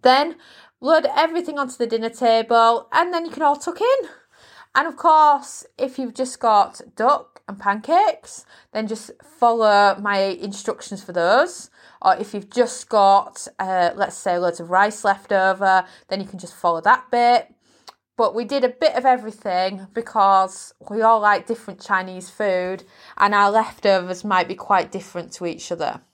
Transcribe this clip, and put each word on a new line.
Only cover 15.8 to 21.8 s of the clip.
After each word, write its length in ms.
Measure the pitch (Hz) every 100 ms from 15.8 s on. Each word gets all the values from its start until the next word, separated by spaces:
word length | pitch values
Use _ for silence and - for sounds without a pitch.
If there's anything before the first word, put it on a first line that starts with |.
| 180 - _
then 120 | 196
you 60 | 190
can 120 | 185
just 160 | -
follow 260 | - 175 165
that 280 | 196 254 -
bit. 420 | 240 240 240 - _ _ _ - _ _ -
But 180 | 220
we 100 | 220
did 180 | 220 277
a 60 | 254
bit 260 | 254 311
of 120 | - 254
everything 800 | 247 214 208 208 180 190 190 190
because 800 | - 226 220 196 190 190 - - _ -
we 100 | 208
all 200 | 220 226
like 260 | 208 202 -
different 340 | 226 - 196